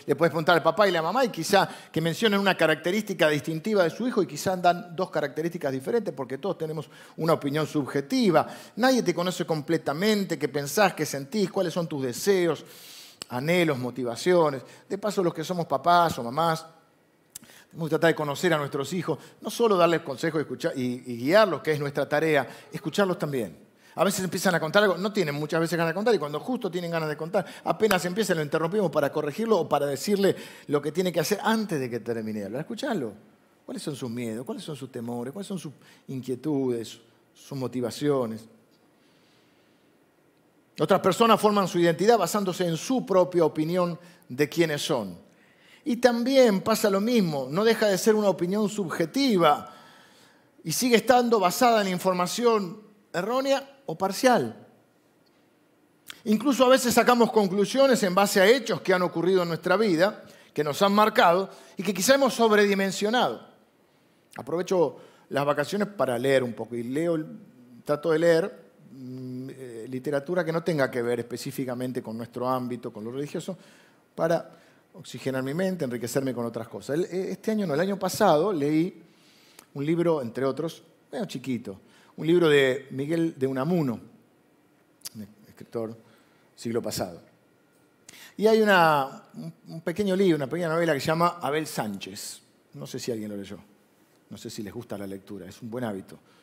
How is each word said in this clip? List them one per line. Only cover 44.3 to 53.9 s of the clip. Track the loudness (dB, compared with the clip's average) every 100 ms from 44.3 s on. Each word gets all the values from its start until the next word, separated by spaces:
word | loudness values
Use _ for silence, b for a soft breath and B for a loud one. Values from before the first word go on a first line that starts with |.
| -2 -2
quiénes | 0 0 0
son. | -2 -4 -4 -10 -20 b b b b b -6
Y | 2
también | 2 2 2 6 6 4
pasa | 0 0 2
lo | 0
mismo, | 2 2 2 -2 -4
no | 0
deja | 2 2 2
de | 2
ser | 4
una | 4 2
opinión | 0 0 0 -2
subjetiva | -2 -4 -4 -4 0 2 4 4 4 -2 B B B B B B B B _
y | -8
sigue | -2 2 4
estando | 6 4 4 2
basada | 2 4 4 4
en | 2
información | 0 0 0 0 0 2 2 0 -8 -18 _ _
errónea | -6 -2 -2 0 0 -2 -14
o | -12